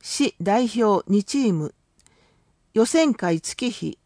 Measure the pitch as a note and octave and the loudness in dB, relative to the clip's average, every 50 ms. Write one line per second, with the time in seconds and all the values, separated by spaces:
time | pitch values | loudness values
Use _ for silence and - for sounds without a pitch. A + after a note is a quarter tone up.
0 | _ - - - C#4+ - - _ F3 F#3+ G3+ A3+ B3+ A3+ - A#3 A#3 G#3+ G3+ F#3 | _ -12 -4 -2 -2 -2 -2 _ -2 0 0 2 0 0 0 0 2 2 2 2
1 | - - F#3+ G#3 G3+ - - C#4 C4+ A3+ F#3 D#3+ D3+ D3+ - _ _ _ _ _ | 0 2 0 0 0 0 -2 0 0 0 0 0 -4 -6 -10 _ _ _ _ _
2 | _ _ _ _ _ _ _ _ _ _ _ _ _ _ _ G#3+ A3 - - E4 | _ _ _ _ _ _ _ _ _ _ _ _ _ _ _ 0 0 2 4 2
3 | D#4+ D4+ A#3 - - F3+ E3+ D#3+ - - - - B3+ B3 A3 - - D#3 - - | 2 2 0 0 0 -2 -2 -2 -4 -8 -10 -6 -6 -6 -6 -6 -10 -10 -10 -12
4 | _ | _